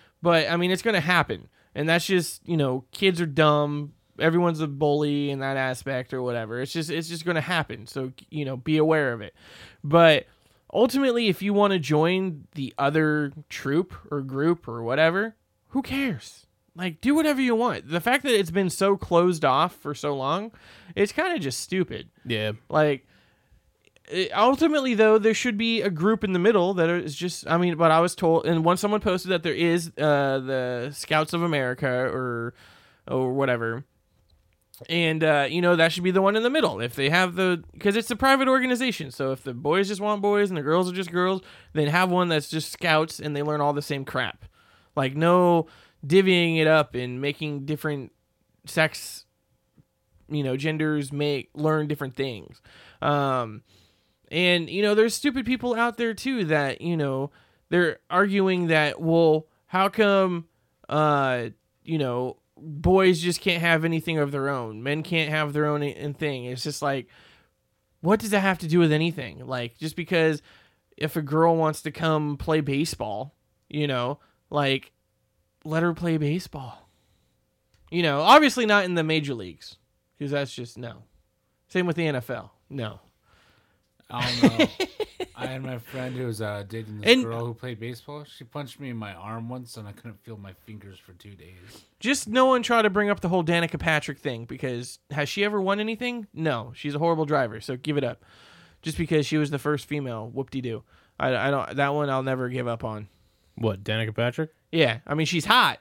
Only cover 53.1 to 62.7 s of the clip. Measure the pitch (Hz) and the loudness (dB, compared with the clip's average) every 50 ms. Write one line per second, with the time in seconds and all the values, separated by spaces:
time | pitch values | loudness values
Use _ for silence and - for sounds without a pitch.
53.1 | 143 143 139 139 131 127 120 110 107 113 - _ _ _ _ _ _ _ _ _ | 0 0 0 0 0 -2 -2 -4 -8 -14 -18 _ _ _ _ _ _ _ _ _
54.1 | _ _ _ - - 165 180 180 175 175 165 - 143 190 208 208 208 214 220 233 | _ _ _ -6 -2 0 2 4 4 2 0 -2 -2 0 0 2 4 4 4 4
55.1 | 214 - - 294 240 269 240 220 254 240 240 247 240 220 233 240 233 - 240 226 | 2 0 -2 -2 -2 -2 -2 -2 -2 -2 -2 -2 0 0 0 0 -2 -2 -4 -4
56.1 | 220 - - 262 269 240 190 151 156 147 143 135 - - - 170 170 160 147 139 | -4 -4 -4 -4 -2 -2 0 2 2 2 0 0 -4 -4 -4 -2 -2 0 0 -2
57.1 | 135 135 139 143 _ _ _ _ _ _ _ - - 175 180 160 131 - _ - | -2 -2 -4 -6 _ _ _ _ _ _ _ 0 2 2 2 2 0 -4 _ -2
58.1 | - 180 202 202 190 202 190 190 185 180 175 165 165 156 151 147 - - 165 160 | 2 2 2 4 2 2 2 2 2 2 2 2 4 4 4 2 0 -2 0 2
59.1 | 165 170 170 160 156 156 156 _ _ _ _ _ - 185 190 202 - - 214 202 | 4 6 6 6 6 4 0 _ _ _ _ _ 0 0 0 2 2 2 4 4
60.1 | 196 196 190 185 180 170 165 _ _ _ _ _ _ _ _ - - 151 151 151 | 4 4 4 2 0 -4 -6 _ _ _ _ _ _ _ _ -4 0 2 2 2
61.1 | 147 143 135 131 127 123 117 113 104 _ _ _ _ _ _ - 160 156 143 127 | 2 2 2 0 0 -2 -4 -6 -10 _ _ _ _ _ _ -4 -2 -2 -2 -2
62.1 | 120 123 127 127 - _ _ _ _ - - 160 | -2 -2 -4 -4 -6 _ _ _ _ -20 -16 -14